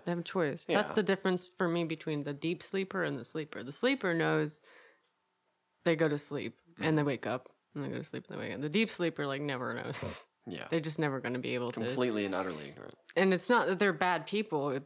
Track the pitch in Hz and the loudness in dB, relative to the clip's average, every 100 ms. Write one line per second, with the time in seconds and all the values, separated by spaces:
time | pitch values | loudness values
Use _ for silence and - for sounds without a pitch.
0 | - 175 165 190 151 - - 190 208 220 | -4 -4 -2 0 0 -2 0 2 2 2
1 | 185 190 190 180 - - 175 170 165 160 | 2 2 2 0 -2 -2 0 0 -2 -4
2 | 160 147 143 143 165 170 - 196 190 190 | -4 -4 -4 -4 -4 -4 -4 -4 -2 -2
3 | 156 139 120 156 147 - - - 247 269 | -2 -4 -6 -8 -8 -8 -8 0 2 2
4 | 185 165 156 156 151 - - - - _ | 2 4 4 4 2 -4 -14 -20 -20 _
5 | _ _ _ _ _ _ _ _ 170 156 | _ _ _ _ _ _ _ _ 0 4
6 | 160 147 - 143 110 - _ - 160 156 | 4 2 -2 -6 -6 -8 _ -2 2 4
7 | 147 120 107 127 - _ _ 147 135 135 | 4 0 -2 -4 -6 _ _ -8 -6 -6
8 | - 131 - 104 110 98 147 190 226 - | -8 -10 -10 -8 -6 -4 0 2 2 0
9 | 170 151 143 135 147 127 120 120 - - | 0 0 -2 -2 -2 -2 -2 -4 -4 -4
10 | 98 - - _ - 90 - 165 156 151 | -2 -4 -6 _ -10 -10 -2 -2 0 0
11 | 151 135 120 127 123 123 120 113 117 127 | 0 0 -2 -4 -2 -2 -2 -2 -2 2
12 | 123 107 101 92 92 78 71 - - - | 2 2 0 0 -2 -6 -10 -12 -16 -16
13 | - 170 190 180 - 240 156 190 202 156 | -4 4 4 4 4 4 4 4 2 4
14 | 185 170 151 208 208 151 143 135 | 2 2 0 -4 0 0 0 -2